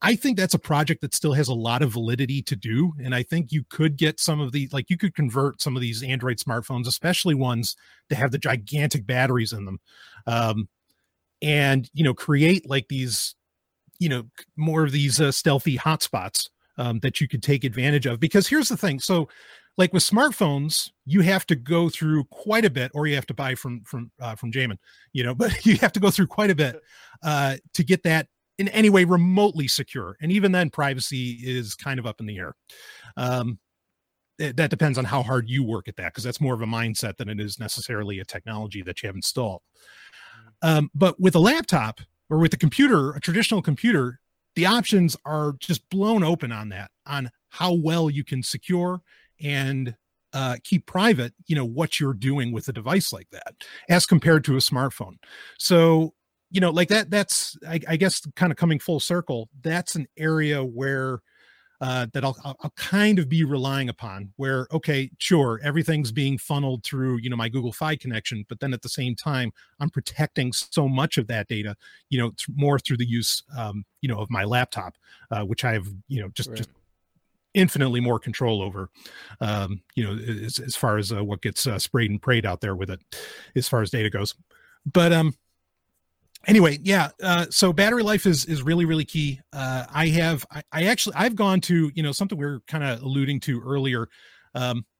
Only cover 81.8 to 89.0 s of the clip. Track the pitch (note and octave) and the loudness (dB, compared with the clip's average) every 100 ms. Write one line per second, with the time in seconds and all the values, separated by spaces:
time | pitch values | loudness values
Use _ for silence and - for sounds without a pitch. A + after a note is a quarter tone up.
81.8 | - B2+ A2 G#2 - A#2+ G2+ F2+ G#2 F#2 | -2 0 0 0 2 2 0 -4 -6 -6
82.8 | F#2+ F#2 _ - - - - C3 - A#2+ | -6 -8 _ -16 -16 -18 -6 -4 0 0
83.8 | G#2 B2 G#2+ G2 G#2 - _ _ _ _ | 0 -2 -2 -2 -6 -8 _ _ _ _
84.8 | D3 F3+ E3+ E3 D#3 - _ _ _ _ | 0 4 6 4 2 -2 _ _ _ _
85.8 | _ _ _ _ _ - - G#3+ E3 D3 | _ _ _ _ _ -8 6 8 8 4
86.8 | F3 G3 C#3+ - F#3 F3 E3 - F#3 D#3+ | 2 2 2 -2 0 0 2 2 2 4
87.8 | G3+ A#3+ G#3 G#3+ G3 D3+ - D#3 C3 E3+ | 4 4 2 2 4 2 0 -2 0 2
88.8 | E3 D#3+ | 2 0